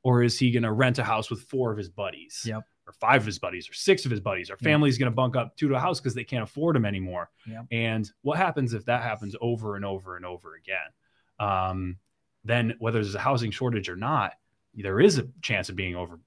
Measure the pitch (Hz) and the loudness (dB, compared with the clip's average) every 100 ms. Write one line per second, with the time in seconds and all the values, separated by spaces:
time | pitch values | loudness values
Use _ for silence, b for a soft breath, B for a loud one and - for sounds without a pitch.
0 | 127 120 120 - 127 117 117 110 127 131 | 6 6 4 4 2 4 0 4 4 2
1 | 117 110 110 113 - 135 123 107 92 104 | 0 -2 -2 -10 -6 -2 -2 -2 -8 -8
2 | 98 73 82 - 117 110 - _ - _ | -8 -8 -16 -10 -8 -8 -12 _ -20 _
3 | 110 131 107 90 90 90 - - - 190 | 6 6 4 -6 -6 -8 -10 -4 2 2
4 | 131 107 98 95 87 98 135 151 147 120 | 2 -2 -2 -4 -6 -2 2 6 4 4
5 | 131 117 127 131 117 - 147 135 165 175 | 0 2 0 0 -4 -2 0 2 0 -2
6 | 131 120 117 123 107 - 165 147 104 98 | -4 -4 -6 -6 -4 -2 2 2 2 -2
7 | 92 90 85 _ 110 110 117 117 117 110 | -4 -6 -8 _ -16 -14 -6 -2 0 -2
8 | 104 _ 139 156 185 151 123 113 - 120 | -4 _ -4 0 0 0 -2 -2 0 -2
9 | 117 110 104 - 117 117 110 101 101 98 | -2 -6 -8 -4 -2 -2 -4 -6 -6 -6
10 | 95 90 90 87 82 82 90 95 73 _ | -10 -12 -12 -12 -16 -20 -8 -8 -8 _
11 | _ _ _ _ 104 95 92 95 92 90 | _ _ _ _ 0 0 0 -2 -6 -8
12 | _ _ _ _ 107 120 113 120 113 113 | _ _ _ _ 0 2 2 0 0 0
13 | 101 101 117 135 117 101 127 113 95 90 | 0 -2 0 2 0 -2 0 0 -4 -6
14 | 117 151 98 - _ _ _ 113 98 98 | -2 0 -2 -6 _ _ _ -8 -2 6
15 | 202 151 - - - 104 92 92 95 87 | 6 6 -2 -10 -2 -2 -2 -6 -4 -6
16 | 85 85 | -8 -12